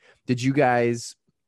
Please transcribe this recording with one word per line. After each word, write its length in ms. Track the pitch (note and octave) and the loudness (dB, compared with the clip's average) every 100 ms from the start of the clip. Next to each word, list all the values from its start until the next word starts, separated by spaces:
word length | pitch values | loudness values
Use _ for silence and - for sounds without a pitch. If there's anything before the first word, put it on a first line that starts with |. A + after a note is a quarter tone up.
| _ _ - | _ _ -6
Did 160 | A#2+ | -2
you 120 | C3 | 0
guys, 640 | C#3 B2+ A#2+ A#2+ A#2+ - - _ _ | 2 2 2 0 -2 -8 -20 _ _